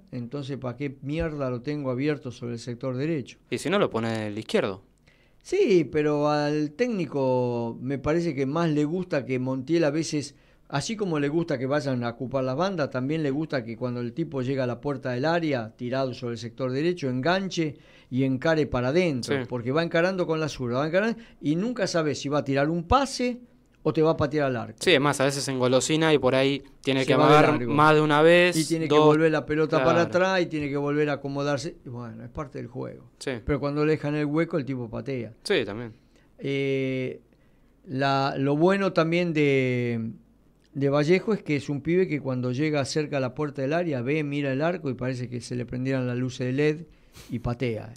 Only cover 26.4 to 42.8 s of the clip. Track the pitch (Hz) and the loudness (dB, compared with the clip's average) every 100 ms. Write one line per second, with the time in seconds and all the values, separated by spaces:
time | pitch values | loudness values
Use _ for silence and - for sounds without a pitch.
26.4 | 139 139 - - - 135 131 139 135 151 | 4 0 -6 -6 0 2 4 6 8 8
27.4 | 156 151 123 147 151 151 151 147 165 175 | 8 4 0 4 6 6 6 6 8 8
28.4 | 180 160 156 165 156 151 151 151 160 151 | 6 4 0 -2 4 6 8 8 4 2
29.4 | 131 151 156 156 131 170 135 180 185 190 | 0 0 2 2 4 4 2 2 2 2
30.4 | 156 151 147 143 143 147 147 143 139 139 | 0 -2 -4 -2 -2 0 0 -2 -4 -4
31.4 | 143 139 151 - 143 120 117 113 120 156 | -2 -2 -6 -12 -14 -12 -12 -14 -14 -12
32.4 | 139 135 120 127 127 131 123 - 143 120 | -12 -12 -12 -10 -10 -12 -20 -12 -8 -6
33.4 | 135 139 143 147 151 156 147 151 147 156 | -2 -2 -2 0 2 0 -2 -2 -2 -2
34.4 | 165 170 131 131 117 117 113 131 110 - | -2 -2 -4 -6 -8 -10 -8 -8 -8 -10
35.4 | - 185 101 107 120 113 _ _ _ - | -2 0 0 -6 -10 -14 _ _ _ -10
36.4 | 139 139 135 135 131 131 127 - _ _ | -6 -2 -2 -2 -2 -4 -6 -8 _ _
37.4 | _ _ _ _ 190 151 139 135 139 147 | _ _ _ _ -8 -2 0 2 0 0
38.4 | 139 147 175 196 190 175 160 170 175 156 | 0 4 4 4 2 2 2 2 0 2
39.4 | 143 135 127 123 120 117 113 - _ _ | 2 4 2 0 -2 -2 -6 -10 _ _
40.4 | _ _ _ 139 139 147 147 185 208 208 | _ _ _ -2 0 2 4 2 2 -2
41.4 | - 143 139 143 160 180 175 147 131 127 | -2 -2 -2 -4 0 0 0 -2 -4 -4
42.4 | 123 127 156 147 | -2 -2 0 0